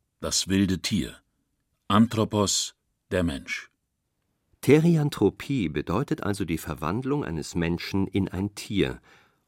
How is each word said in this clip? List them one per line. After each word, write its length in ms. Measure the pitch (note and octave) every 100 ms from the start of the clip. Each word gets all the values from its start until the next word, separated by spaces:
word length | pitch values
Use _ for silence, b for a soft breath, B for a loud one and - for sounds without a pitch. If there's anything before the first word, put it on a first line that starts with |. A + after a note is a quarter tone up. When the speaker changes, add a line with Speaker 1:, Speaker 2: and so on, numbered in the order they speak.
| _ -
Speaker 1:
das 280 | D#2+ - -
wilde 320 | F#2+ G2 F#2
Tier. 340 | - G2 C2 - _ _ _ _ _ _ -
Anthropos, 840 | G#2 A2+ A2 G#2+ G#2+ G2 - - - _ _ -
der 120 | F#2
Mensch. 480 | F2 C2+ - - - _ _ _ _ _ _ _ _ _
Speaker 2:
Therianthropie 1120 | - D3 E3 E3 C#3+ - G2+ - - C#3 E2
bedeutet 520 | D2+ C#2+ F2+ C#3+ -
also 220 | - G2+
die 140 | F2+ E2
Verwandlung 680 | - C#2+ D2+ G#2 C3 D3
eines 300 | - D#2+ C#2
Menschen 520 | F2 E2 E2+ - G2 F#2+
in 220 | G2+ F#2
ein 260 | F2+ G2+
Tier 460 | - - G#2 C2+ B1 b b b b